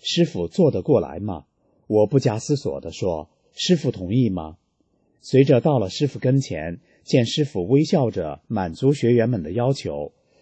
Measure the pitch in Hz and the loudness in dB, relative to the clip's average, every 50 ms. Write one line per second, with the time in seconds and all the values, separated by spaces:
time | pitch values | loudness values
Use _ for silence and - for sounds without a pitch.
0 | - - - 165 170 - - 95 85 85 - - 175 139 117 95 95 - 143 104 | -8 -4 0 0 0 0 0 -4 -6 -2 0 2 2 2 2 0 0 2 2 2
1 | 80 67 71 85 101 107 90 76 - _ _ _ _ _ _ _ _ - 107 107 | 2 -2 -6 -8 -8 -8 -8 -10 -12 _ _ _ _ _ _ _ _ 0 2 4
2 | 107 101 143 135 - 131 107 113 - - 147 139 - 90 69 69 - 82 - - | 4 4 4 2 2 2 0 -2 -2 -4 -4 -2 -2 -6 -8 -8 -10 -12 -8 -4
3 | 113 92 82 78 78 - _ _ _ _ _ - - 180 180 143 147 127 - 98 | -4 -2 -2 -4 -6 -12 _ _ _ _ _ -6 0 0 0 0 0 -2 -4 -4
4 | 92 87 107 131 123 107 92 87 78 78 82 - _ _ _ _ _ _ _ _ | -4 -2 0 2 2 0 0 -4 -6 -10 -14 -20 _ _ _ _ _ _ _ _
5 | _ _ _ _ - - - 131 139 147 139 117 - 165 143 120 98 92 - - | _ _ _ _ -6 2 4 6 6 6 6 4 4 2 2 0 0 -2 -4 -4
6 | 147 135 - 110 - 127 135 139 131 - 92 78 78 85 87 - _ _ _ _ | -4 -4 -4 -2 0 0 0 0 0 -2 -6 -8 -8 -8 -10 -12 _ _ _ _
7 | _ - - 131 117 117 - 147 147 139 - 98 87 101 131 143 156 151 208 156 | _ 0 2 2 2 2 0 -2 -4 -2 -4 -4 0 2 2 2 4 2 2 0
8 | 127 110 95 95 82 76 71 - _ - 113 104 92 87 82 - 131 135 151 135 | 0 0 -2 -4 -6 -6 -8 -12 _ -6 -4 -4 -4 -4 -4 0 0 0 2 2
9 | 123 117 120 117 113 123 127 95 76 76 92 117 120 135 139 - - 85 73 73 | 2 4 4 4 4 2 0 -2 -4 -4 -4 -2 0 0 -2 -2 -6 -8 -8 -8
10 | 73 71 - _ _ _ _ _ | -8 -10 -12 _ _ _ _ _